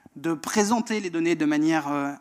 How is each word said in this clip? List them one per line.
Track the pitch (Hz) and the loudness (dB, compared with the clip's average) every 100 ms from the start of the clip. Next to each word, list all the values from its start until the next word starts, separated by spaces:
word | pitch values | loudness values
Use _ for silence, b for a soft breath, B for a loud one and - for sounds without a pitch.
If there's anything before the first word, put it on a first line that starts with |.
| B - | B -8
de | 156 160 | -4 -4
présenter | - 220 202 233 214 214 | 0 2 2 2 0 -4
les | 180 | -2
données | 165 165 165 | -2 0 2
de | 151 | 2
manière, | 151 156 160 143 | 2 2 2 0
euh, | 143 139 143 | -4 -4 -6